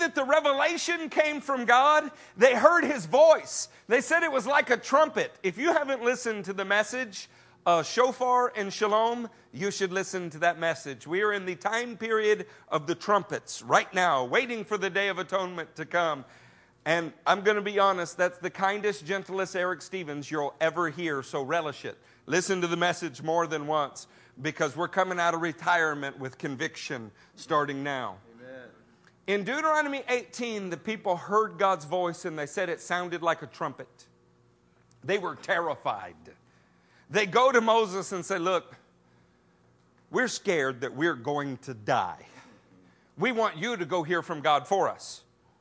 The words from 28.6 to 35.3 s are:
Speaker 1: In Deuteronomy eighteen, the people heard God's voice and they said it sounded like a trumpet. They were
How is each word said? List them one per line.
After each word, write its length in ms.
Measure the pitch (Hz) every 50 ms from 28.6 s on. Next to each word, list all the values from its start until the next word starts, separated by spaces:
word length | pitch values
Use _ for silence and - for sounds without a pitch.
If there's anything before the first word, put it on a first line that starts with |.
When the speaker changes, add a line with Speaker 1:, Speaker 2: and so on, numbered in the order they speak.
| 123 113 - - _ _ _ _ _ _ _ _ _
Speaker 1:
In 180 | - 196 202 196
Deuteronomy 580 | 196 254 294 311 320 311 302 302 285 277 269 - -
eighteen, 640 | 247 247 214 - - - 240 240 220 208 196 185
the 80 | 170 156
people 360 | - - 220 202 165 208 180
heard 440 | 170 135 143 196 214 220 208 175 165
God's 260 | 202 196 190 175 147
voice 400 | 147 160 180 180 175 165 - -
and 140 | 185 160 156
they 80 | 147
said 240 | 139 - 208 185 175
it 100 | 165 -
sounded 420 | - - 180 180 180 180 165 170 160
like 200 | 170 160 156 156
a 40 |
trumpet. 600 | 135 - - 170 147 131 - 131 - _ - - _ _ _ _ _ _ _ _ _ _ _ _ _ _ _ _ _ _ _ -
They 140 | 127 190 208
were 160 | 180 175